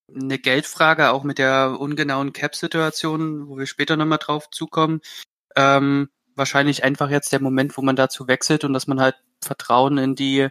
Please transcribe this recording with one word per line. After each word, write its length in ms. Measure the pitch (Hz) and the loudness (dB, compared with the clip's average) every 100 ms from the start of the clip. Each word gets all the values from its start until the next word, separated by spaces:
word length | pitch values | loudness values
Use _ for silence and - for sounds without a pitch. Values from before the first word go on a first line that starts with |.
| _ | _
eine 260 | - 135 135 | -10 -6 -4
Geldfrage, 720 | 131 131 - - 160 156 139 | 0 0 -2 0 2 4 4
auch 120 | 135 | 2
mit 140 | 143 139 | -2 0
der 400 | 131 135 131 127 | 2 4 2 -2
ungenauen 540 | 143 147 147 135 139 | -6 -4 -2 -2 -4
Cap-Situation, 1120 | - 147 - 165 165 156 - 160 156 160 151 143 | -6 -8 -6 -4 -2 -2 -2 -4 -4 -4 -6 -10
wo 100 | 135 | -10
wir 80 | 135 | -10
später 320 | - 143 156 | -4 -2 0
nochmal 220 | 156 151 | 0 0
drauf 300 | - 151 - | -2 -6 -6
zukommen. 520 | - 160 - 156 156 - - - _ _ - | -12 -6 0 0 0 -8 -20 -20 _ _ 2
Ähm, 520 | 139 139 139 143 143 _ _ - | 4 4 2 0 -2 _ _ -6
wahrscheinlich 480 | 135 143 143 135 | -2 2 2 2
einfach 260 | 131 139 143 | 0 0 0
jetzt 240 | 143 - | -2 0
der 80 | 135 | -2
Moment, 360 | 135 131 143 - | 0 0 -2 0
wo 40 | |
man 140 | 135 131 | 0 2
dazu 300 | 131 - 127 | 2 0 -2
wechselt 360 | 131 - 151 | 0 2 0
und 100 | 143 | 0
dass 140 | 131 - | -4 -2
man 140 | 135 | 2
halt 140 | 131 - _ _ | 2 0 _ _
Vertrauen 540 | - - - 120 135 143 | -12 -10 2 4 4 2
in 180 | 131 135 | 0 0
die, 320 | 139 135 135 | 0 2 0